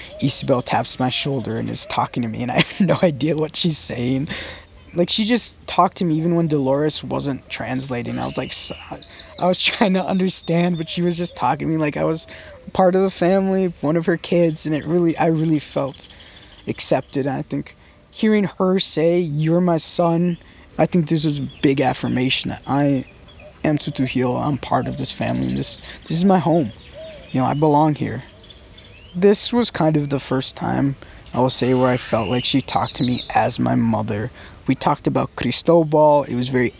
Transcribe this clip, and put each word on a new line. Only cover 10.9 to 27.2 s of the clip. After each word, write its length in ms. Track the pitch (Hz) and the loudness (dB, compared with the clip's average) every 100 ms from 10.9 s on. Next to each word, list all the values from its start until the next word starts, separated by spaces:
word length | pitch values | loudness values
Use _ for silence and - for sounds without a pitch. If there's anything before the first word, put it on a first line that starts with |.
| - | -2
was 160 | 175 170 | -2 -2
just 180 | 175 - | -6 -2
talking 320 | 123 143 143 | -2 0 0
to 60 | |
me 40 | 160 | 0
like 200 | 151 147 | 0 0
I 60 | |
was 240 | 156 160 - - - - - | -2 -2 -6 -16 -18 -20 -6
part 240 | - 185 185 | 2 4 4
of 60 | |
the 100 | 190 | 0
family, 560 | - 175 196 190 190 185 - | 0 2 2 2 0 0 -2
one 160 | 143 165 | -2 0
of 80 | 165 | 0
her 120 | 170 | -2
kids, 480 | - 175 170 156 151 | 0 2 2 0 -2
and 80 | |
it 120 | 151 - | -2 0
really, 320 | 175 165 - | 2 2 2
I 80 | 170 | 2
really 340 | 160 160 151 | 2 2 0
felt 480 | - - 139 - - - - - - - - | -2 -4 -4 -6 -16 -20 -20 -20 -20 -12 -8
accepted. 600 | - - 139 - 143 135 | -4 0 0 0 -4 -2
I 140 | 139 | -4
think 340 | 151 - - - - - _ | -6 -8 -8 -16 -20 -20 _
hearing 340 | - 220 214 185 | 0 2 4 2
her 340 | - 185 190 | 0 2 2
say, 400 | - - 165 175 | 0 0 2 2
"You're 400 | 175 147 156 170 | 0 0 2 2
my 180 | 180 160 | 2 0
son," 600 | - - 170 170 175 170 - - - - | 0 0 2 2 0 -2 -10 -20 -10 -2
I 80 | 165 | 0
think 240 | 180 151 | 2 2
this 160 | 165 156 | 0 0
was 140 | 147 | -2
a 100 | 131 - | -6 0
big 200 | 151 135 | 2 2
affirmation 720 | 127 127 123 120 127 - 139 | 0 0 -2 0 0 0 -4
that 100 | 131 - | -8 -2
I 380 | 139 143 135 127 - - - - - | 0 2 0 -4 -14 -20 -20 -20 -4
am 160 | - 151 | -2 -2
Sutujil, 600 | - 143 131 123 123 123 | -2 -2 -2 0 0 0
I'm 200 | 123 127 | -2 -2
part 280 | - 131 127 | 0 0 0
of 100 | 131 | -4
this 140 | 131 | -6
family, 360 | - 117 123 131 | -4 -4 -2 -2
and 100 | 131 | -2
this, 240 | 135 - - - | -4 -6 -10 -14
this 140 | - 160 | -6 0
is 80 | 190 | 4
my 120 | 185 | 4
home. 320 | 156 165 135 - - - - - | 4 2 0 -6 -18 -18 -18 -18